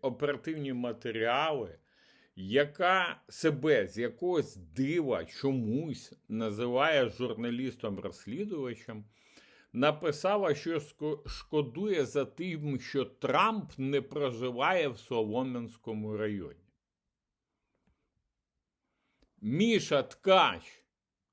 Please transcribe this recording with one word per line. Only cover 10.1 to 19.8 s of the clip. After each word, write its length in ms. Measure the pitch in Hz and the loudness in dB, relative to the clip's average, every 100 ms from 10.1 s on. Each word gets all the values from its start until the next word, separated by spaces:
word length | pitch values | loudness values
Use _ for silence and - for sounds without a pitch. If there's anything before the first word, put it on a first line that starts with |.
| 147 190 208 185 | -2 0 2 2
що 260 | 147 170 165 | 0 -2 -4
ско-, 480 | 151 - 151 147 - | -6 -8 -6 -6 -8
шкодує 760 | - - 156 135 131 208 175 123 | -14 -2 -2 -2 -2 0 0 0
за 180 | 147 | 0
тим, 560 | 127 - 180 160 147 135 | -2 -4 -6 -4 -4 -4
що 240 | - 139 | -2 -2
Трамп 680 | 127 - 127 139 214 220 147 - | -2 -4 0 4 4 0 -6 -6
не 240 | 135 139 | -2 -2
проживає 840 | 139 147 139 117 127 120 151 185 147 | -2 -2 -2 -2 -4 0 2 2 0
в 100 | 113 | -4
Солом'янському 1200 | - 120 107 117 131 123 113 - 117 107 107 107 | -4 0 0 0 -2 -4 -8 -10 -8 -6 -4 -2
районі. 440 | 107 101 73 - _ _ _ _ _ _ _ _ _ _ _ _ _ _ _ _ _ _ _ _ _ _ _ _ _ _ _ _ | -2 -4 -8 -14 _ _ _ _ _ _ _ _ _ _ _ _ _ _ _ _ _ _ _ _ _ _ _ _ _ _ _ _
Міша 640 | 107 147 226 208 | -2 4 6 4